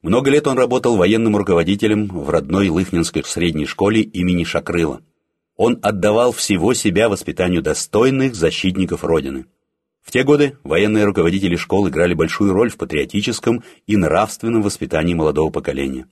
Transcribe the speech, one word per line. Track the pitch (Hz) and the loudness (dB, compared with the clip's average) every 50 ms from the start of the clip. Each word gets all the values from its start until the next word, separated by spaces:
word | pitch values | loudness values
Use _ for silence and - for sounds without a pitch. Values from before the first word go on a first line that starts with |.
Много | - 82 104 123 139 139 | 0 0 0 2 2 4
лет | 143 147 147 | 2 4 2
он | 139 131 127 | 2 2 2
работал | 127 120 123 127 123 123 117 | 2 2 2 0 2 2 2
военным | 98 90 95 110 113 113 110 104 | 4 4 4 4 2 2 2 2
руководителем | 101 98 98 90 85 82 85 101 101 - 104 107 104 107 101 | 2 2 2 2 2 2 2 0 0 2 0 0 0 -2 -4
в | 92 82 69 71 | -6 -8 -4 -2
родной | - 82 71 67 82 98 98 92 | -2 -2 0 0 0 0 0 2
Лыхнинской | 78 87 92 - - 85 82 - - 80 73 | 0 0 -2 0 -2 -2 -2 -2 -4 -6 -6
средней | - - 85 85 87 78 78 73 | -4 -4 -2 -2 -2 -2 -4 -6
школе | - - - 95 101 110 113 | -6 -4 -2 0 2 2 0
имени | 104 - - 92 87 90 90 87 82 | 0 -2 -4 -2 0 0 0 0 -2
Шакрыла. | - - 82 - - 85 85 82 76 64 57 _ _ _ _ _ _ _ _ _ _ _ | -2 -4 -4 -4 -2 -2 0 0 -2 -4 -8 _ _ _ _ _ _ _ _ _ _ _
Он | - 107 120 120 117 | 0 0 0 0 0
отдавал | - 110 107 95 87 104 107 113 120 123 | -2 -2 -2 2 0 2 4 4 2 2
всего | 117 - - - 104 87 82 110 127 | 0 -2 -2 -2 0 0 2 0 0
себя | - - 107 87 98 113 113 | 0 0 0 2 2 2 2
воспитанию | 101 - - - 85 - 92 90 87 82 | 0 -2 -6 -10 -4 -2 0 0 0 0
достойных | - 76 76 - - - - 104 120 135 131 131 131 135 120 | -2 -2 -4 -4 -6 -2 0 2 2 4 2 0 -2 -2 -2
защитников | 95 80 80 - - - 95 90 92 92 82 92 82 - | 0 -2 -2 0 0 -2 -2 0 0 -2 -2 -4 -6 -2
Родины. | 71 82 78 69 67 67 65 64 _ _ _ _ _ _ _ _ _ _ _ | 0 0 0 0 -4 -8 -10 -12 _ _ _ _ _ _ _ _ _ _ _
В | _ - | _ -4
те | - 120 | -2 0
годы | 135 139 151 143 143 139 135 _ | 4 4 4 4 4 0 0 _
военные | _ 69 76 87 101 107 107 107 104 | _ -2 0 2 2 2 2 2 2
руководители | 101 95 104 82 85 90 98 98 90 85 | 2 2 2 2 2 2 0 0 0 -2
школ | 82 - - 98 98 101 90 | -2 -2 -2 0 0 0 0
играли | - - 90 87 87 | 0 0 0 0 2
большую | 80 82 80 - - 104 101 | 0 -2 -2 0 0 0 2
роль | 92 98 123 117 | 2 2 0 0
в | - | -2
патриотическом | - - - - 76 69 - - 101 101 127 113 - - 120 120 123 - - - _ _ | -8 -10 -6 -4 -4 -4 -2 -4 -4 -2 -2 -6 -2 -2 -2 -2 -2 -6 -14 -20 _ _
и | - 107 | -2 0
нравственном | 101 87 76 78 90 107 107 - - - 113 117 110 | 2 2 2 2 0 0 0 -4 -8 -4 -2 0 0
воспитании | 104 101 - - - - - 78 80 87 87 | 0 0 -4 -4 -8 -4 -2 -2 0 0 0
молодого | 82 78 78 71 73 80 76 | 2 0 0 2 0 -2 -2
поколения. | 73 78 69 - 69 69 69 67 67 64 65 _ | -2 -4 -6 -4 -4 -4 -6 -6 -8 -10 -14 _